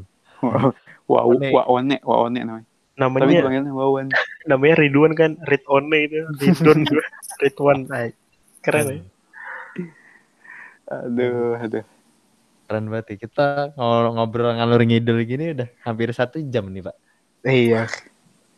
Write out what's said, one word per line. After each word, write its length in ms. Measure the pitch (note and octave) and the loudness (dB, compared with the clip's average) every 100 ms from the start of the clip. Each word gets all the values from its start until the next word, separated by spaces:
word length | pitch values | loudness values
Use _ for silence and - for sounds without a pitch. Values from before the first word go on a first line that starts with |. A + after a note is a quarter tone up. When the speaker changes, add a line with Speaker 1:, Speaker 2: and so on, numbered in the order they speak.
| F#2 _ _ _ | -12 _ _ _
Speaker 1:
<laughs> 720 | B2+ C#3+ C3+ - - - - | -2 2 0 0 -10 -10 0
Wa-, 140 | B2 A#2 | 2 4
Speaker 2:
One. 200 | B2+ C#3 | 2 4
Speaker 1:
Wa-, 160 | B2+ B2 | 2 2
One, 280 | B2 C3+ C3+ | 0 0 -2
Wa-, 200 | - A#2 | 0 0
One 160 | A#2 B2 | 0 -4
namanya. 260 | A2+ A2+ A2+ _ _ - | -8 -14 -18 _ _ -4
Speaker 3:
Namanya, 260 | C3 C3 | -2 2
Speaker 1:
Tapi 100 | C3+ F3 | 4 4
dipanggilnya 380 | C3+ C3+ C#3+ | 2 0 -4
Wawan. 340 | C3+ C3+ C3+ C3+ - - - | -2 0 0 -2 -4 -4 -8
Speaker 3:
namanya 320 | - C3+ C#3+ E3 | -2 2 4 4
Ridwan 360 | D3 C#3 D#3+ D#3+ | 4 4 4 4
kan, 160 | D#3+ D#3 | 0 -2
Ridwan 420 | D#3+ C#3+ - C#3 D3 | -2 -2 2 0 2
itu. 300 | D#3 D3+ D#3 D#3+ C#3+ | 0 0 -4 -8 -2
Ridwan 420 | C#3+ E3 D#3 D#3 D3 | 2 4 4 4 2
Speaker 1:
<laughs> 20 | |
Speaker 3:
gue. 160 | D3 - - - - | 0 -2 -8 -20 -2
Ridwan. 380 | C#3+ - C#3+ C#3 C3 | -2 2 2 2 -2
Ay, 220 | C3 A#2+ - _ _ _ _ | -8 -8 -10 _ _ _ _
keren 280 | - D3 C#3+ | -2 0 -2
ya. 140 | D3+ F#2 _ _ - - - - - E3+ - _ _ _ _ - - - _ - | -6 -14 _ _ -20 -18 -18 -16 -14 -14 -16 _ _ _ _ -20 -20 -20 _ -14
Speaker 1:
Aduh, 640 | C3+ B2+ A#2+ B2 A#2+ A#2+ A#2 | -10 -6 -2 -2 -2 -4 -4
aduh. 300 | A#2 A2 G#2 _ _ _ _ _ _ _ - | -6 -8 -10 _ _ _ _ _ _ _ -8
Speaker 2:
Keren 200 | G#2+ G#2+ | -8 -6
banget 180 | A2 - | -8 -10
ya. 60 | G2+ | -14
Kita 240 | A#2 - C#3+ C#3+ C#3+ | -8 -2 -2 -2 -6
ngo-, 400 | D3 A#2+ A#2 A#2 | -4 0 2 0
ngobrol 400 | A#2 A2+ A#2 A#2+ | 0 -2 -2 -2
ngalur 280 | A#2 A#2 A#2+ | 0 2 4
ngidul 400 | A#2 A#2 A#2 A#2 | 4 2 0 -2
gini 300 | A#2 B2+ E3 | -2 -6 -6
udah 160 | C#3+ A#2 _ | -8 -10 _
hampir 280 | B2 A2 A#2 | -8 -6 -4
satu 280 | A#2 B2+ D#3+ | -4 -6 -6
jam 220 | D3 A#2 G2 | -6 -6 -6
nih, 140 | F#2+ | -10
Pak. 120 | F2+ - _ _ _ _ | -14 -16 _ _ _ _
Speaker 3:
Iya. 400 | - C3 A#2 A2+ A2+ - - _ _ _ _ | 0 2 4 2 -2 -8 -16 _ _ _ _